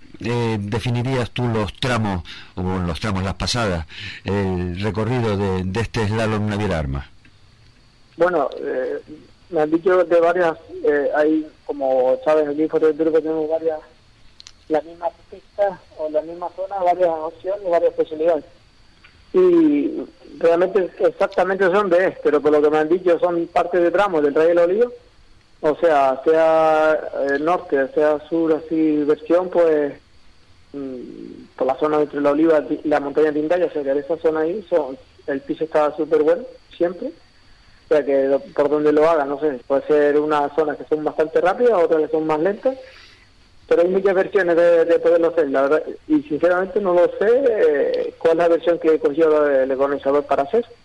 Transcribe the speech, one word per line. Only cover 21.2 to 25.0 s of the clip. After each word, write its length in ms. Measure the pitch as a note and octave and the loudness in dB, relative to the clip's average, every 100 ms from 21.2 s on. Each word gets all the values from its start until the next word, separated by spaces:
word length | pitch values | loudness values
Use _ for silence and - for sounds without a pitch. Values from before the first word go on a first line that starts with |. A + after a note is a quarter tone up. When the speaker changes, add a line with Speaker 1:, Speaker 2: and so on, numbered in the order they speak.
| G3 - F#3 F#3+ F#3+ | -2 0 -2 0 2
Speaker 2:
son 240 | G3 G3+ | 2 2
de 160 | E3+ F#3 | 2 2
este, 120 | - | 0
pero 180 | D3 C#3+ | 0 2
por 120 | C#3+ | 2
lo 100 | D3+ | 4
que 80 | D3 | 4
me 80 | D#3 | 2
han 100 | D#3 | 0
dicho 300 | F#3 F3+ E3 | 0 2 2
son 300 | F3 E3+ E3 | 0 -2 -2
parte 300 | F3 F3 F#3 | -2 0 0
de 100 | E3+ | 2
tramos 320 | E3 G3+ D#3+ | 2 0 2
del 120 | D3 | 0
Rey 140 | C#3+ E3 | 2 4
del 100 | F3 | 4
Olivo, 340 | F3 G3+ A#3+ - | 2 2 0 -2